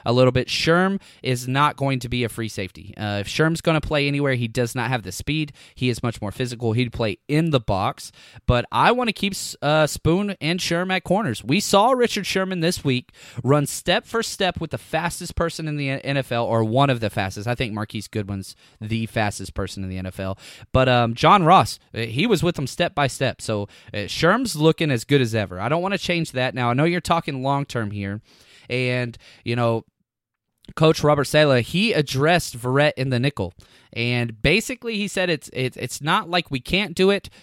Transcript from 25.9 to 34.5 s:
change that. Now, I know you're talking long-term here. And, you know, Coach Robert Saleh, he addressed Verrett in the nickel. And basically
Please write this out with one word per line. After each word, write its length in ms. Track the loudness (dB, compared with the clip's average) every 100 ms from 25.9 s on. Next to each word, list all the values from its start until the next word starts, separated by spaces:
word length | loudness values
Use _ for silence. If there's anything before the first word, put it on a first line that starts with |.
| -4
change 240 | -2 -2
that. 320 | -2 -2 -4
Now, 160 | -2 0
I 40 |
know 100 | 2
you're 160 | 2 0
talking 420 | 0 0 -2 -4
long-term 480 | -2 -2 -2 -4 -6
here. 300 | -6 -6 -8 -12 _ _ -18 -6
And, 480 | -2 0 -2 -4 -8 -20 -12
you 120 | -4 0
know, 280 | 2 0 -4 _ _ _ _ _ _ _ -10 2
Coach 260 | 4 4
Robert 220 | 2 2
Saleh, 400 | 4 4 6 4
he 280 | 2 0 2
addressed 640 | 2 0 2 4 2 0 -6
Verrett 360 | 0 2 2 2
in 140 | -2
the 80 | 0
nickel. 340 | 0 -2 -6 -8 -20 _ _
And 480 | -4 0 0 -2 0
basically 560 | 2